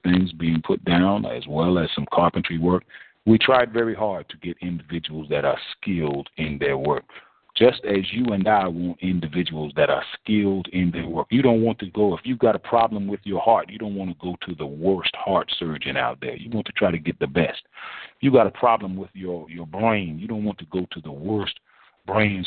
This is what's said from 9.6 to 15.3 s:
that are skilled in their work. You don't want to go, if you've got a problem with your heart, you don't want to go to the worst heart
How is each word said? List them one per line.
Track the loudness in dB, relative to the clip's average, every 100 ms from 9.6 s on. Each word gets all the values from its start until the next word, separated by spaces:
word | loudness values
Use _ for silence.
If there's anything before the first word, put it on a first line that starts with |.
| -4 0
that | 2
are | 0 -4 -10
skilled | 0 2 2 0 -2
in | 0 0
their | 0 -4
work. | -4 0
You | 4
don't | 6 4
want | 2 0
to | -4
go, | 0 2
if | 0 -4
you've | 2
got | 2 2
a |
problem | 2 2 2 0 -4
with | -6
your | -6 0
heart, | 4 4 2
you | -8
don't | -8 -6
want | -6
to | -6
go | -8 -8 -10
to | -10
the | -10
worst | -2 0 0 -2 -4
heart | 0